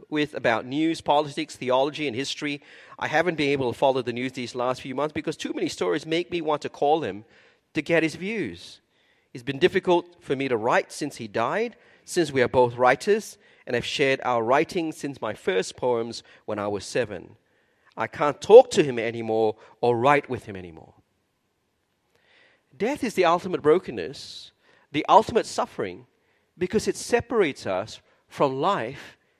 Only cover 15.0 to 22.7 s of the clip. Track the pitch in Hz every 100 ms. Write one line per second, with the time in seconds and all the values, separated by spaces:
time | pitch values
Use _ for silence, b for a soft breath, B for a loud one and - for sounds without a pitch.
15 | 143 135 113 101 - 185 180 - 127 120
16 | 117 113 b b - 107 104 101 - 143
17 | 110 92 82 110 _ _ _ _ _ -
18 | 113 - 147 135 - 220 262 - 147 120
19 | 113 117 113 110 110 101 b b 120 117
20 | 127 147 - 120 - 98 90 80 - _
21 | _ _ _ _ _ _ _ _ _ _
22 | _ b b b b b b